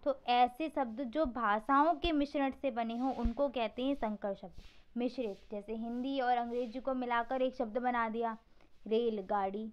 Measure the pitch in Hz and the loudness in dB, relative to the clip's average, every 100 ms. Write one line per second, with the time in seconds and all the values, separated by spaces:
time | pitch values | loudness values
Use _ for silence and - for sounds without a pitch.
0 | - 269 - 247 247 247 320 294 262 220 | 0 -2 2 4 4 4 -4 -2 -2 -2
1 | 269 285 311 240 226 208 220 277 302 330 | -4 0 0 2 2 2 4 4 6 4
2 | 349 302 285 302 277 262 277 233 226 233 | 2 2 2 2 0 0 -4 -2 -4 -2
3 | 262 247 233 233 285 254 220 208 262 277 | -2 0 -2 0 -2 0 -4 -2 -2 0
4 | 220 208 208 196 185 - - - - 240 | -2 -2 -4 -6 -8 -14 -18 -20 -10 -4
5 | 247 247 233 196 - 214 202 226 226 240 | -2 -2 -4 -6 -10 -10 -8 -8 -6 -4
6 | 254 277 247 247 240 240 247 233 269 262 | -2 0 2 2 2 -2 -2 -4 -2 -2
7 | 247 240 233 262 254 254 233 220 247 240 | 2 0 2 2 0 0 -2 0 0 0
8 | 226 220 233 220 _ - - - - 220 | 0 0 -2 -4 _ -20 -20 -18 0 2
9 | 240 220 190 208 196 208 220 | 2 0 0 0 0 -2 -6